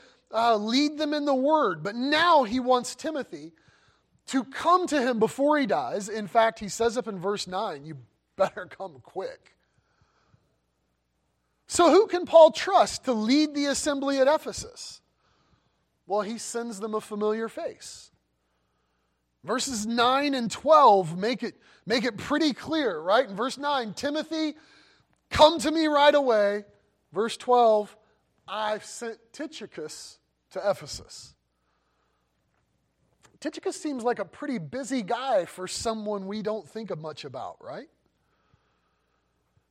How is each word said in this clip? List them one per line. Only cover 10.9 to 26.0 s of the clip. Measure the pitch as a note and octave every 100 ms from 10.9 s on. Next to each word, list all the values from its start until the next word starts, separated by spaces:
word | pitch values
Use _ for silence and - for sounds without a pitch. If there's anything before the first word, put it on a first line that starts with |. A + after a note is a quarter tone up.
| _ _ _ _ _ _ _ -
So | - E4+
who | E4 G#4
can | F4+ F4+
Paul | E4 D#4+
trust | D#4+ - F#4+ G#3 - -
to |
lead | A3+ G#3+ C#4+ D4+ C#4+
the | C#4+
assembly | C4+ D#4 C#4+ C#4 C#4
at | C4
Ephesus? | D#4 B3+ F#3+ - - - - _ _ _ _ _ _ _ _ _ _ -
Well, | G3+
he | G3+ A3+
sends | - A#3 A#3 G3
them | A3
a | G#3+
familiar | - G#3+ G#3 A3 A3+
face. | - E4+ - - - - _ _ _ _ _ _ _ _ _ _ _ _ _
Verses | D3 B3 C4+ A#3 G#3+
nine | A#3 A#3+ C4 D4 C4+
and | A3+
twelve | - C4+ D#4 C4 G3+ E3+ F3
make | G#3+ B3
it, | A3+ - _ _ -
make | A#3+
it | A#3 G#3
pretty | - D4 D#4
clear, | A#3 - D#4 C4 D#3+
right? | E3 A3 B3+
In | F#3+
verse | B3+ B3
nine, | C#4+ C#4+ A3+ -
"Timothy, | C#4 D4+ D4+ D#4+ D#4 D4 _ _ _ _ _ _ -
come | - D4+ E4
to | C4+
me | D#4 D#4
right | D4